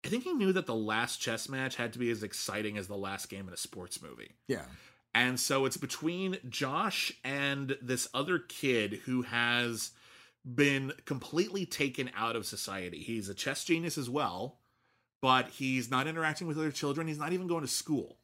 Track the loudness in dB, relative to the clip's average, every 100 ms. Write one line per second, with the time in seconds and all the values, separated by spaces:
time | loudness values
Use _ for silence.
0 | 0 -2 0 4 6 4 2 0 2 2
1 | 2 0 -2 -2 -2 -2 -2 0 -2 0
2 | 0 0 -4 -4 -4 -2 -2 -4 -6 -6
3 | -4 -6 -8 -10 -10 -8 -8 -8 -10 -10
4 | -10 -14 -16 -16 -4 -4 -4 -16 -20 _
5 | _ 2 2 2 2 4 2 0 -6 -2
6 | -2 0 -2 -4 -6 -4 0 2 0 0
7 | -2 -4 -4 0 0 0 -2 -4 0 0
8 | 0 -2 0 0 -2 -2 4 4 2 -2
9 | -2 -2 2 2 6 6 4 0 -6 -10
10 | -20 -20 -20 _ -4 4 6 6 0 -6
11 | -4 -4 0 0 2 0 -2 0 0 0
12 | -4 -2 -2 -2 -4 -6 -6 -6 -6 -8
13 | -4 -4 -4 -4 -4 -4 2 2 2 -2
14 | -2 0 0 -2 -6 -8 _ _ _ _
15 | _ _ 6 6 4 -2 0 0 2 2
16 | 2 0 0 0 -2 0 -2 0 0 0
17 | -2 -2 0 0 0 0 0 -2 0 0
18 | 0 -12